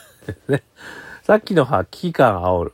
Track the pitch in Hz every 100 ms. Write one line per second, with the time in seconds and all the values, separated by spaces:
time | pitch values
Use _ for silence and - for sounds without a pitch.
0 | - _ - - - 139 _ _ - -
1 | - - - 214 - 175 123 95 - -
2 | 175 156 127 92 90 90 82